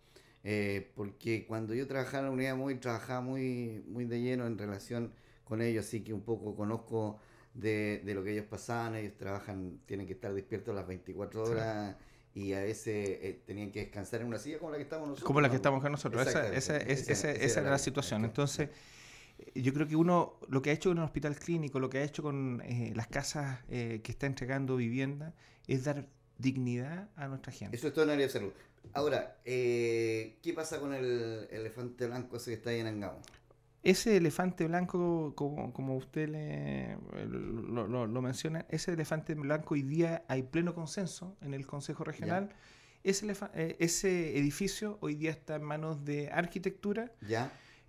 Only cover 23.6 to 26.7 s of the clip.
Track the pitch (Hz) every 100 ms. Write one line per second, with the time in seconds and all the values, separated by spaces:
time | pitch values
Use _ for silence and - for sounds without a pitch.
23.6 | - 120 117 110 113 113 139 135 123 135
24.6 | 135 127 117 127 135 143 156 - - -
25.6 | - 131 139 143 127 - _ - 127 131
26.6 | 123